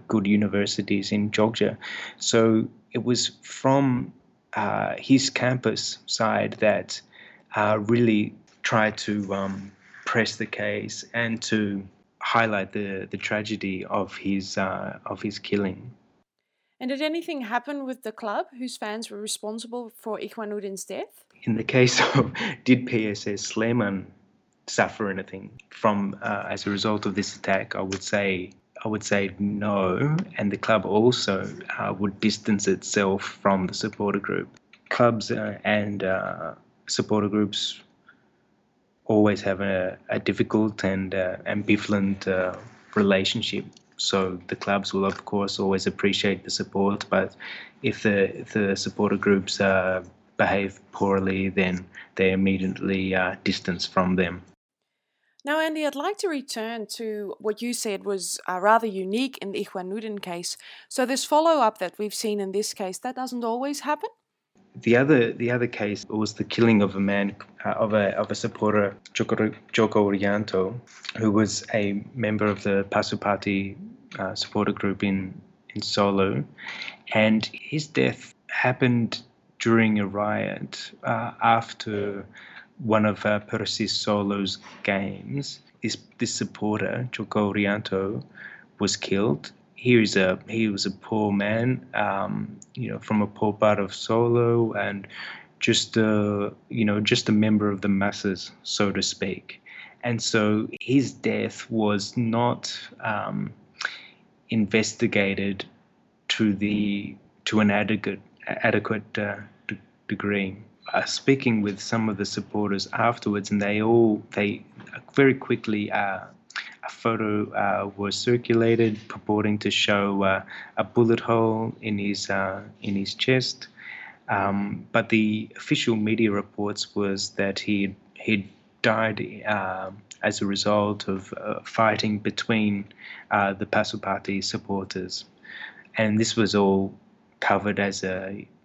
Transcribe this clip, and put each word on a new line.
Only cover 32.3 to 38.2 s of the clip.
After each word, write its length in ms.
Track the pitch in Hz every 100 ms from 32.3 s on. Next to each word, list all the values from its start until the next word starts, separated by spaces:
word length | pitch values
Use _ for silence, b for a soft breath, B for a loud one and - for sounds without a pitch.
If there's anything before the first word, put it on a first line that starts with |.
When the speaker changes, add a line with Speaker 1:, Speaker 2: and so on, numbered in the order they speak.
| - - 101 -
Speaker 1:
itself 560 | 90 - 107 98 98
from 440 | - - 101 95 92
the 80 |
supporter 460 | - 110 - 104 101
group. 280 | 101 90 90 - _ - _
Clubs, 420 | - 120 113 101
uh, 280 | 113 107 98
and, 380 | 104 107 101 101
uh, 520 | 95 95 98 85 82 55 _ _ -
supporter 400 | - - 107 101
groups 520 | 107 104 - - - - _ b b